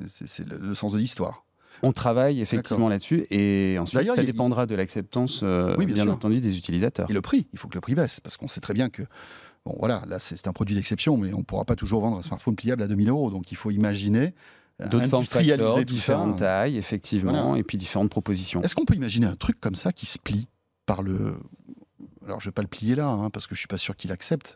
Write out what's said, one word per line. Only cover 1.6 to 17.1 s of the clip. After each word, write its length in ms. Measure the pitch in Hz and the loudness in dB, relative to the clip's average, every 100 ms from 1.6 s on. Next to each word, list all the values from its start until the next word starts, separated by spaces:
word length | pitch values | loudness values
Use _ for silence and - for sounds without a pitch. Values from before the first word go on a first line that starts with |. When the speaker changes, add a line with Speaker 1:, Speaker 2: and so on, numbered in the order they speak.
| _ - | _ 0
Speaker 2:
On 100 | 135 | 0
travaille 480 | - 123 117 135 139 | 2 2 4 2 2
effectivement 480 | 107 113 - 113 110 | 0 -2 0 2 2
Speaker 1:
D'accord. 0 | |
Speaker 2:
là-dessus 340 | 98 - 165 - | 2 2 0 2
et 460 | 101 101 98 95 92 | 2 4 4 4 0
ensuite 160 | 87 127 | 0 0
Speaker 1:
D'ailleurs, 200 | 202 247 | 2 2
Speaker 2:
ça 60 | |
Speaker 1:
il 40 | 131 | 2
y 40 | |
a, 20 | |
Speaker 2:
dépendra 360 | 117 123 120 117 | 2 2 2 0
de 80 | 104 | 0
l'acceptance, 640 | 92 107 95 123 127 - | -2 -4 -4 -2 -2 0
euh, 340 | 98 90 90 92 | 0 2 2 2
Speaker 1:
Oui, 80 | 185 | 2
bien 80 | 104 | 2
Speaker 2:
bien 80 | |
Speaker 1:
sûr. 100 | 104 | 2
Speaker 2:
entendu, 260 | - 107 117 | 2 2 2
des 160 | 117 92 | 2 -2
utilisateurs. 520 | - 85 110 - 95 | 0 2 2 0 -2
Speaker 1:
Et 40 | |
le 80 | 101 | -2
prix, 260 | - 277 160 | 2 0 0
il 60 | - | -8
faut 80 | - | -10
que 60 | |
le 80 | 92 | -8
prix 140 | - 143 | -2 0
baisse, 240 | 165 - | 0 -2
parce 180 | - - | -12 -10
qu'on 100 | - | -8
sait 140 | - | -8
très 140 | - 104 | -4 0
bien 140 | 127 | -2
que, 120 | - - - - - - _ - | -2 -12 -12 -20 -20 -20 _ -10
bon, 100 | - | -4
voilà, 240 | 113 110 - | -2 -2 -4
là, 120 | 90 | -8
c'est, 160 | - 85 | -8 -8
c'est 100 | 98 | -6
un 60 | |
produit 220 | 90 101 101 | -4 -2 0
d'exception, 420 | 92 107 - 135 | -2 -2 2 2
mais 160 | 95 | 0
on 80 | 98 | -4
pourra 240 | - 98 104 | -4 -4 -2
pas 100 | - | -2
toujours 260 | 95 220 | 2 2
vendre 160 | 220 143 | 2 -2
un 40 | |
smartphone 340 | - - - 104 | -6 -6 -4 -2
pliable 280 | 113 123 | -2 -2
à 40 | 101 | 0
deux 60 | 101 | 2
mille 140 | 104 | 2
euros. 220 | 139 131 | 2 0
Donc, 200 | 95 87 | -4 -8
il 40 | - | -8
faut 140 | 107 | -2
imaginer, 640 | 101 107 101 101 110 160 - - - _ - | 2 2 2 2 2 2 -2 -20 -20 _ -10
euh, 100 | - | 0
Speaker 2:
D'autres 180 | 117 127 | 2 4
form 140 | 127 | 2
Speaker 1:
industrialiser 360 | 123 123 143 139 | 2 4 6 6
Speaker 2:
factors, 160 | 110 | 4
Speaker 1:
tout 60 | 127 | 4
ça. 60 | 123 | 2
Speaker 2:
différentes 520 | 123 104 143 170 - | -2 0 2 2 2
tailles, 400 | 98 95 127 123 | 2 2 2 0
effectivement, 540 | 98 104 - | -2 -4 0